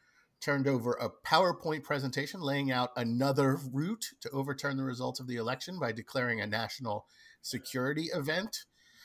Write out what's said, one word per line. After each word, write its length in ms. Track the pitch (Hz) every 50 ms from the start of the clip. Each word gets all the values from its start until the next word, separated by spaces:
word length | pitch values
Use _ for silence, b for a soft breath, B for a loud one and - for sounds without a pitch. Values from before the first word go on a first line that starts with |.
| b b b b b b _ -
turned 260 | - 147 143 139 131
over 240 | 139 135 123 113 120 120
a 160 | - 120 - - - -
PowerPoint 580 | - 160 165 190 175 160 - - 160 156 151 -
presentation 580 | - 151 139 139 131 127 139 143 147 - 190
laying 280 | 165 139 143 143 143 135
out 200 | 127 123 127 123 -
another 600 | 127 120 117 117 123 135 139 139 147 139 135 135 139 139 127
route 360 | 120 139 156 190 226 220 - - - -
to 100 | - 117
overturn 440 | 123 139 135 143 139 139 - 143 135
the 80 | 135 135
results 380 | 131 123 120 127 127 127 -
of 60 | 131
the 100 | 127 123
election 420 | 117 110 117 131 - - 180 185 180
by 140 | 143 117 110
declaring 480 | 117 110 - - 135 123 120 113 110
a 60 | 101
national 580 | 104 104 113 113 107 - - 127 113 104 107 - B B B B B B B
security 680 | - - - 120 - - - 127 127 135 147 139 165 - -
event, 520 | 170 139 147 156 180 208 220 - - - _ B B B B B B